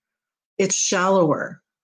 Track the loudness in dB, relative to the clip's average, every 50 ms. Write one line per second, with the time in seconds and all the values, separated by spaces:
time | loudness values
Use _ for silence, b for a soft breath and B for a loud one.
0 | _ _ _ _ _ _ _ _ _ _ _ -2 -2 -2 -2 -2 -2 -2 -2 0
1 | 0 2 2 4 4 2 0 -2 -4 -8 -12 -16 _ _ _ _